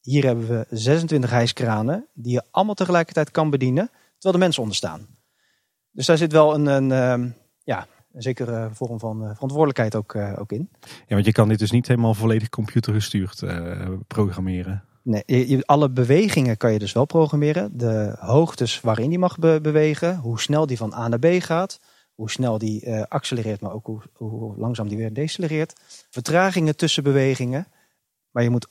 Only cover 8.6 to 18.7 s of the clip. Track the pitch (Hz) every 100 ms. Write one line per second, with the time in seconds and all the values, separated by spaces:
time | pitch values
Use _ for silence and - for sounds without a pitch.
8.6 | 110 110 123 117 113 110 107 107 135 143
9.6 | 151 135 110 110 104 107 101 101 101 107
10.6 | 185 _ - - _ 104 104 110 107 107
11.6 | 107 120 - 120 117 101 113 110 110 -
12.6 | 104 120 107 107 101 101 92 - 92 87
13.6 | 87 92 92 92 - 110 101 90 92 90
14.6 | 87 98 _ _ - 107 - 127 123 131
15.6 | - 143 143 127 120 151 214 160 127 110
16.6 | 120 107 101 120 143 165 156 147 147 160
17.6 | 208 143 120 110 104 110 113 131 165 -
18.6 | 120